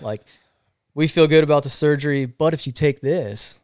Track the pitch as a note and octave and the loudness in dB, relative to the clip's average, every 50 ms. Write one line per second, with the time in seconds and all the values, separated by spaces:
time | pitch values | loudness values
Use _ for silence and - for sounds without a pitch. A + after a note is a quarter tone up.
0 | - G#2+ G#2+ - _ _ _ _ _ _ _ _ _ _ _ _ _ _ - C#3+ | -10 -10 -10 -10 _ _ _ _ _ _ _ _ _ _ _ _ _ _ -4 -2
1 | D#3 D3+ - E3+ D#3+ D3+ D#3 D#3+ D#3 D3 D3 C#3+ C#3 C3+ - - D3+ D3 D3 C#3 | -2 0 4 2 4 6 6 4 6 4 2 0 0 -2 -4 0 0 0 0 0
2 | C#3+ D3 C#3 C#3 C3 B2 - - D#3 E3 D#3 D3 - C3+ A#2+ - D3+ C#3+ C#3 - | -2 -2 -2 -2 -4 -6 -4 -2 0 0 0 -2 -8 -10 -6 0 0 0 0 0
3 | - D3 E3+ F3+ B2 G2+ G2+ - - - - _ | -2 -2 -2 -2 -4 -6 -8 -8 -10 -10 -12 _